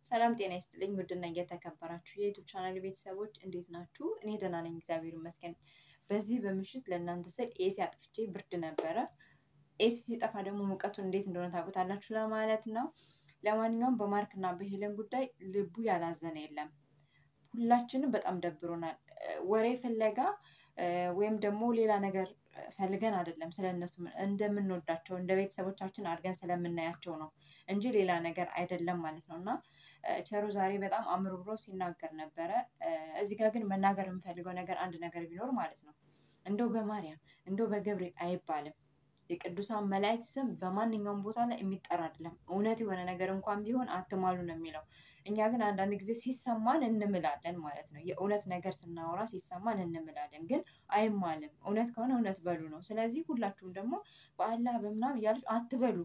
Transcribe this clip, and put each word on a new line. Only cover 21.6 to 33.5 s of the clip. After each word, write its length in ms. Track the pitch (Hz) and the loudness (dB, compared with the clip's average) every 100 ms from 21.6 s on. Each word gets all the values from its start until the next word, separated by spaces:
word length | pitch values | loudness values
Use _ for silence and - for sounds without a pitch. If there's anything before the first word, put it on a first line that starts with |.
| 240 | 4
ሌላ 220 | 226 220 208 | 6 6 6
ነገር 280 | 196 190 190 - _ - - | 4 0 -2 -6 _ -14 -14
ፈልገን 420 | - 190 196 220 | -2 0 2 2
አይደለም 360 | 196 170 160 165 | 2 0 -4 -8
ስለነሱ 420 | 175 185 180 175 - 170 - | -2 -2 0 -4 -8 -10 -2
እንደምንወዳቸው 920 | 196 202 208 202 196 180 - 165 - | 0 2 2 2 0 0 -2 -4 -2
እንደ 160 | 180 185 | -4 2
ቤተሰቦቻችን 720 | 190 196 - 190 196 190 - | 2 2 -2 -4 -4 -8 -6
አድርገን 300 | 196 170 185 | -4 -2 -4
ስለምናያቸው 760 | 180 175 175 175 170 165 170 180 | -4 -2 0 0 0 -2 -4 -8
ነው 140 | 156 156 _ - - - | -8 -8 _ -20 -18 -2
እንጂ 160 | 202 240 | 0 4
ሌላ 200 | 214 185 170 | 4 6 4
ነገር 260 | 170 165 175 | 2 -2 -2
አይደለም 460 | - 175 180 170 175 | -2 -2 0 0 0
ማለት 240 | 160 160 | -2 -8
ነው። 120 | - 165 | -10 -8
እና፣ 120 | 190 262 _ - - - | -4 -4 _ -20 -20 -8
እ፣ 140 | - - | -4 -2
ቸሩ 200 | - 208 208 | -2 -2 0
ዛሬ 200 | 202 190 202 | 2 2 2
በጣም 240 | 196 208 - | 0 0 2
አምርሮ 380 | 180 190 185 185 220 | 0 0 -4 -6 -8
ሲናገር 540 | - 190 180 165 160 | -6 -4 -4 -4 -10
ነበረ። 360 | 156 156 170 170 226 - _ | -8 -10 -6 0 0 -2 _
እ፣ 100 | 165 160 160 160 | -4 -4 -4 -4
እዚህ 200 | 202 208 | -4 4
ጋር 140 | 220 | 4